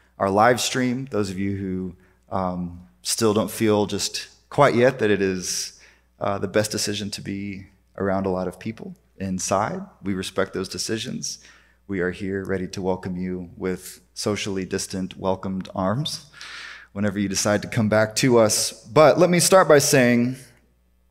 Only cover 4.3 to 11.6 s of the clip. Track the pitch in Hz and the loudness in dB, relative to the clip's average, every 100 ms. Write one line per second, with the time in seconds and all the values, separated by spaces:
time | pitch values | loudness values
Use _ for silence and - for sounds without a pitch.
4.3 | _ - - 143 113 123 135 107 98 98 | _ -4 4 4 6 4 4 2 2 2
5.3 | 92 87 - - - - _ _ - - | -2 -6 -6 -8 -12 -20 _ _ -6 -4
6.3 | 101 101 101 104 107 - 101 101 - 101 | -2 -2 -2 -2 -2 -4 -6 -8 -10 -10
7.3 | 98 101 95 98 _ _ - 98 95 98 | -8 -8 -12 -16 _ _ -6 -2 0 0
8.3 | 92 90 - 113 113 190 180 _ - 98 | -2 -4 -6 -10 -10 -14 -18 _ -10 -6
9.3 | 92 - 196 113 185 196 - 92 95 92 | -4 0 0 0 -4 -10 -10 -6 -6 -4
10.3 | - 95 90 92 90 - 113 120 - 143 | -4 -4 -4 -8 -6 -6 -6 -6 -8 -10
11.3 | - - - | -12 -18 -20